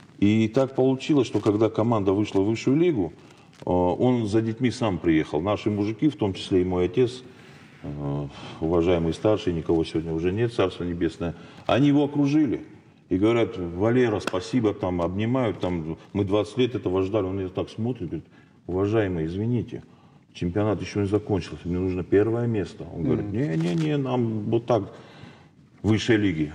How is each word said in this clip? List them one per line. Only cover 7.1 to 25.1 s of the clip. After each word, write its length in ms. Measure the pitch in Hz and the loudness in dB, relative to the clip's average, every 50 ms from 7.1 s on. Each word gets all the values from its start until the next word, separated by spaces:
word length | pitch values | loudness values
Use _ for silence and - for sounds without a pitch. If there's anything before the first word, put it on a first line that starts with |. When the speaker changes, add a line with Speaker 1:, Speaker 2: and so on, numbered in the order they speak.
| - - - - - - - - - - - - - - | 0 -8 -16 -20 -20 -20 -20 -20 -20 -20 -20 -20 -20 -16
Speaker 1:
э, 440 | - 73 73 73 73 71 71 71 71 69 - - - - - - | -12 -12 -10 -6 -4 -4 -4 -4 -6 -8 -10 -14 -16 -16 -8 -4
уважаемый 540 | 80 80 87 85 82 92 90 85 82 82 78 | -2 2 2 4 4 4 2 2 2 -2 -2
старший, 400 | - - 107 107 - - 90 85 | 0 2 2 2 2 0 -2 -4
никого 300 | 82 76 - 85 82 80 | -2 0 2 2 2 2
сегодня 280 | - - 82 80 82 | 0 -2 -4 -4 -2
уже 200 | 80 80 85 92 | -4 -2 0 0
нет, 200 | 95 107 120 117 | 0 0 -2 -2
царство 320 | - - 98 90 - - 87 | 0 0 0 0 -2 -4 -6
небесное, 500 | 87 85 85 90 80 - - 87 85 82 - - - - - - | -6 -2 -2 -2 -2 -2 -4 -6 -6 -6 -8 -16 -20 -20 -10 -2
они 220 | - 98 120 143 143 | 0 2 4 4 4
его 160 | 139 147 147 | 4 4 2
окружили. 560 | 143 143 147 143 139 147 156 151 117 85 - - - - - _ - _ _ _ _ | 2 0 0 0 2 2 2 2 2 -2 -6 -8 -14 -20 -20 _ -20 _ _ _ _
И 80 | 87 92 | 0 2
говорят: 400 | 104 113 117 117 110 92 - 98 | 2 4 4 2 0 0 -2 -8
"Валера, 640 | 87 85 85 90 104 117 123 127 123 113 104 92 | -8 -8 -4 0 0 2 4 4 4 2 0 -2
спасибо", 520 | - - - 92 - - - 127 110 104 | -4 -4 -6 -6 -4 -2 -2 0 0 0
там, 300 | 98 - 101 90 90 87 | 0 0 -2 -2 0 0
обнимают, 560 | 85 85 92 101 110 113 127 131 123 104 85 82 | -2 -2 -2 -2 -2 -2 0 0 0 -2 -2 -2
там, 400 | - 90 90 85 78 80 80 - - - | -4 -4 -4 -4 -6 -8 -10 -10 -12 -6
"Мы 120 | - 98 101 | -2 -2 0
двадцать 340 | 95 101 107 101 - - 120 | 2 0 0 0 -2 0 -2
лет 180 | 127 113 - | 0 0 -2
этого 260 | 104 - 92 90 95 | -4 -4 -2 0 0
ждали". 240 | 95 92 107 110 95 | 0 0 -2 -2 -2
Он 100 | 92 95 | -2 -4
меня 120 | 98 95 90 | -6 -6 -6
так 200 | - 98 85 - | -6 -8 -8 -8
смотрит, 400 | - - 110 120 120 - 90 76 | -6 -6 -6 -6 -4 -6 -8 -8
говорит: 180 | 82 78 - - - - - _ _ _ _ - | -8 -10 -10 -14 -20 -20 -20 _ _ _ _ -6
"Уважаемый, 580 | 87 92 101 101 107 113 104 95 90 82 78 | -2 -2 0 2 2 0 0 0 -2 -4 -4
извините, 560 | 80 87 98 110 117 123 113 87 - - - - - - _ - - - - _ _ | -4 -4 -4 -2 -2 -2 -2 -4 -6 -10 -14 -14 -18 -20 _ -20 -20 -20 -20 _ _
чемпионат 480 | _ - 90 90 85 104 104 107 95 85 | _ -6 -6 -2 -2 0 0 0 -2 -2
ещё 200 | 92 - - 104 | -6 -4 -2 -2
не 80 | 101 95 | 0 0
закончился, 580 | 104 101 - - 104 90 78 - 80 73 - | 0 -2 0 0 -2 -2 -2 -6 -12 -10 -6
мне 140 | 85 87 90 | -4 -2 -2
нужно 240 | 92 92 90 92 85 | -2 -2 -2 -4 -2
первое 420 | 80 98 98 107 113 113 120 120 | 2 4 4 4 4 2 0 0
место". 400 | 117 113 104 87 - - - 80 - - | 0 -2 -2 -4 -6 -8 -14 -14 -12 -6
Он 80 | 85 | -4
говорит: 220 | 78 - - 107 104 | 0 0 0 0 -2
Speaker 2:
Мгм. 80 | 101 | -4
Speaker 1:
"Не-не-не, 640 | 98 113 143 156 160 160 165 175 170 165 156 151 147 | -4 -4 -2 -2 -2 -2 -2 0 0 0 0 0 0
нам 480 | 143 131 127 127 123 117 113 110 107 104 | -2 -2 -2 0 0 0 -2 -2 -4 -2
вот 220 | 110 113 120 - | 0 0 0 2
так, 280 | - 123 107 98 - - - - - | 2 2 2 0 -4 -12 -18 -20 -20